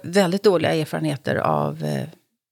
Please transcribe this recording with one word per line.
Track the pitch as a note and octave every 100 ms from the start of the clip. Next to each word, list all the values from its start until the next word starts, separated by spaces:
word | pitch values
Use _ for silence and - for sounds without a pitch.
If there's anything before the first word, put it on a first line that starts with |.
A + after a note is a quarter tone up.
väldigt | - F#3 F3+ G3
dåliga | G#3+ F3 D#3 D#3+
erfarenheter | D3+ D#3+ D#3 C#3+ - -
av, | - - D2 D#3
eh, | D#3 - C#3+ - _ _ _